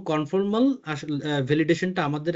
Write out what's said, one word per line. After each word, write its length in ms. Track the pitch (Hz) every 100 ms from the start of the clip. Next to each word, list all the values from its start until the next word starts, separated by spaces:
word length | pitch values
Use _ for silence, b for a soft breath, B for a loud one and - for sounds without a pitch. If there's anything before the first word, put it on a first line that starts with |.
কনফর্মাল 600 | 185 156 151 185 202 220 269 254
আস-, 380 | - 147 151 143
আহ, 200 | 151 147
ভ্যালিডেশনটা 560 | 127 151 156 165 185 185
আমাদের 300 | 147 151 156